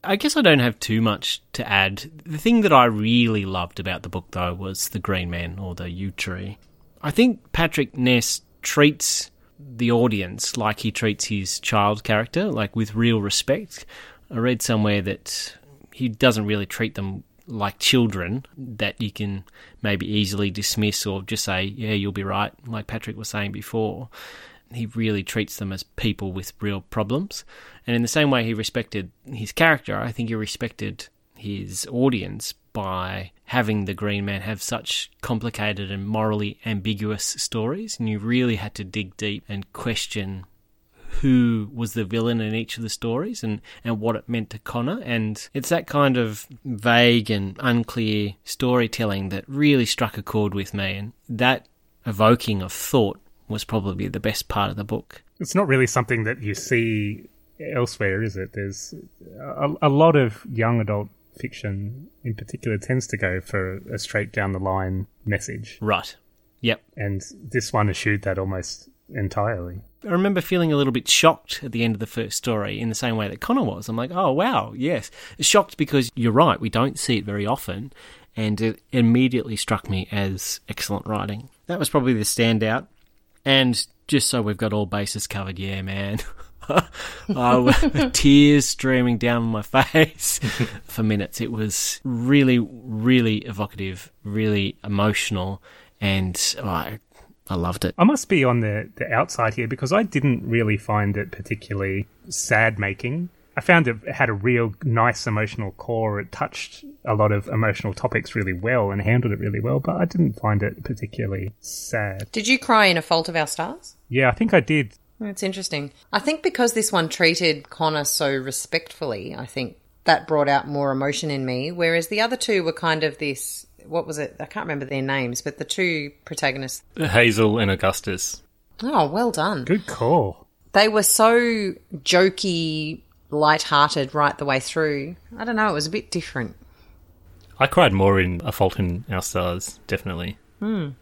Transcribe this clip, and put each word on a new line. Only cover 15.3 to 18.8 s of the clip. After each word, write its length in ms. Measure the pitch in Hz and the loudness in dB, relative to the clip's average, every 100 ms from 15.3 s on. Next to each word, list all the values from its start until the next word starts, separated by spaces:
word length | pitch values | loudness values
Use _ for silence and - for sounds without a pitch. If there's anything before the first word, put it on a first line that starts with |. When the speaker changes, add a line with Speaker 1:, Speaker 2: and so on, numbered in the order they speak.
| - - - _ - - | -8 -8 -14 _ -20 -20
Speaker 1:
he 160 | - 127 | -6 -6
doesn't 360 | 110 131 110 | 4 4 4
really 200 | 104 104 | 0 -2
treat 300 | 98 - 113 | -4 -4 -4
them 280 | - 98 98 - _ - | -4 -6 -8 -14 _ -12
like 300 | 113 101 - | -4 -4 0
children 680 | - 127 117 98 87 123 - - | 2 4 4 0 -4 -6 -8 -16
that 420 | 127 104 | -14 -4